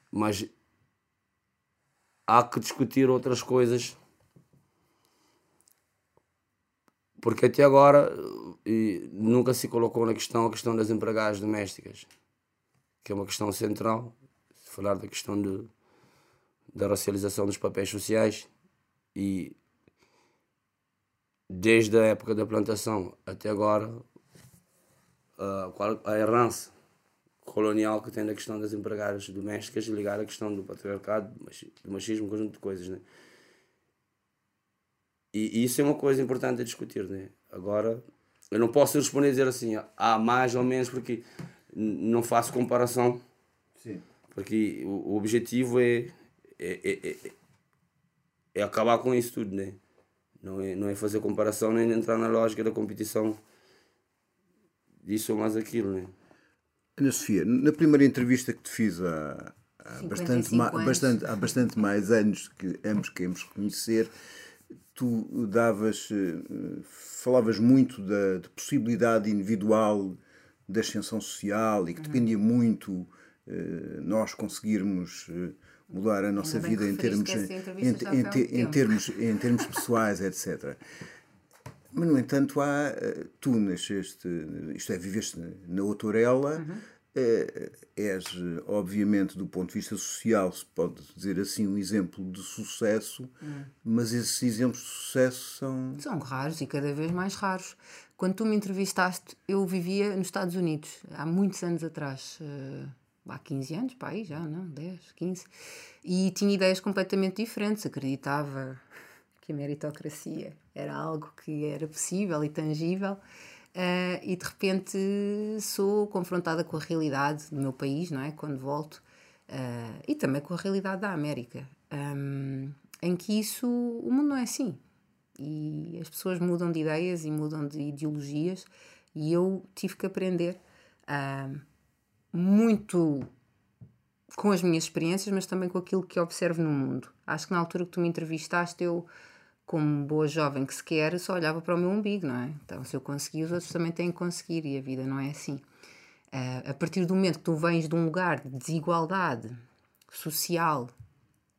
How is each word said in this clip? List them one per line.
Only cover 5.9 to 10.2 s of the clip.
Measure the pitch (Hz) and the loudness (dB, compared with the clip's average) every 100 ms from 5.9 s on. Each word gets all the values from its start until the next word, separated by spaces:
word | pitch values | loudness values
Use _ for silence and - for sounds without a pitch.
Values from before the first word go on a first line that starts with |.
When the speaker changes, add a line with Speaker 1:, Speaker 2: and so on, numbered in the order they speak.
| _ _ _ _ _ _ _ _ _ _ _ _ - | _ _ _ _ _ _ _ _ _ _ _ _ -4
Speaker 1:
porque | 117 110 127 | -2 4 4
até | 143 | 8
agora, | 143 139 143 - - - - 55 64 - - | 10 12 12 10 8 0 -8 -10 -14 -8 -2
eh, | 110 110 90 - | 2 2 -2 -6
nunca | 95 110 123 123 | 0 4 6 4
se | 123 - | 2 0
colocou | 120 113 117 113 | 2 2 2 0
na | |
questão | 110 | 0